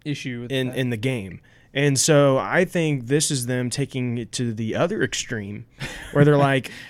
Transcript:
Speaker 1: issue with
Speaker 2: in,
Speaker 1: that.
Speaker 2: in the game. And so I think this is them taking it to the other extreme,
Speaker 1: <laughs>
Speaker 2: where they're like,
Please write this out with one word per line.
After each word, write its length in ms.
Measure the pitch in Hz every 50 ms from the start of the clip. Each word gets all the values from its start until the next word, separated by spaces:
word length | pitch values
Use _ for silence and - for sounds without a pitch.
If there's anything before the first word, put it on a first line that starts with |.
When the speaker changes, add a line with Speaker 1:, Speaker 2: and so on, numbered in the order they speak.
| -
Speaker 1:
issue 360 | 151 143 - - 131 120 120
with 100 | 120 120
Speaker 2:
in, 160 | 135 131 131 123
Speaker 1:
that. 80 | 127
Speaker 2:
in 140 | 123 131 123
the 60 | 120
game. 440 | 110 117 131 127 117 95 92 - - _ _ _ _ _ _
And 260 | - 139 143 143 139 123
so 400 | - - 151 143 143 139 135 131
I 260 | 95 101 131 170 185
think 420 | 180 - 180 160 156 147 131 117
this 240 | 117 143 156 147 -
is 160 | 151 127 120
them 240 | 120 127 127 123 120
taking 480 | - 143 139 - - 131 123 123 117 120
it 140 | 113 -
to 200 | - - 123 117
the 220 | 110 110 113 110 76
other 280 | 107 165 175 - -
extreme, 640 | - - - - - - 123 107 101 98 104 113 117 _ _ - 135 -
Speaker 1:
<laughs> 240 | - - - -
Speaker 2:
where 120 | - 143 147
they're 120 | 147 147
like, 340 | 143 139 139 135 135 127 - - - -